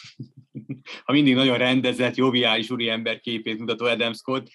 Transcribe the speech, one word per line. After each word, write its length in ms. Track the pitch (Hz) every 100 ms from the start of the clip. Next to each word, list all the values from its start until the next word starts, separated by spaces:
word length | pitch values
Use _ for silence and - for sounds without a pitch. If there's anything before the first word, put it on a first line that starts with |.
| - -
<laughs> 880 | - - _ 131 - 131 - -
Ha 80 | -
mindig 220 | 143 143
nagyon 240 | 127 135 120
rendezett, 560 | 127 131 127 120 123
joviális 560 | 123 131 123 120 113 110
úriember 500 | 123 117 113 113 107
képét 380 | - 113 113 110
mutató 260 | 117 123
Adam 280 | 120 113 117
Scott, 360 | 107 - 131 127